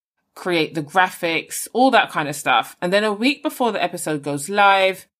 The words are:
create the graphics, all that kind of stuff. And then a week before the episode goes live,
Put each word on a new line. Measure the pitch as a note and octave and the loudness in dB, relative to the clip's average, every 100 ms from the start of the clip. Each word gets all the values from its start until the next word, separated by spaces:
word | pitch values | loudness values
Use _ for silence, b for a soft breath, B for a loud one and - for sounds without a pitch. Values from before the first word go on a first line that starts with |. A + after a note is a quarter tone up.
| _ _ _ - | _ _ _ -10
create | F#3+ E3+ D#3 D#3+ | -2 0 0 -4
the | |
graphics, | C#3+ F#3+ F#3 - E3+ E3 - - - | -4 0 0 0 -4 -4 -6 -10 -6
all | A3+ C4 | 2 4
that | A3+ - | 4 2
kind | F3 C#3+ | -2 -4
of | C#3+ | -4
stuff. | C#3 A#2+ - - | 0 0 0 -4
And | F3 | -2
then | G3 | 0
a | G#3+ | 0
week | G3+ B3 C#4+ | 0 0 0
before | D#4 - A#3+ | -4 -2 -2
the | G3+ | 0
episode | F3 F3 - D3+ | -4 -4 -6 -6
goes | D3 C#3+ C#3+ | -4 -6 -4
live, | G3+ G3+ G3 F#3+ F#3 - | 2 4 4 2 0 -10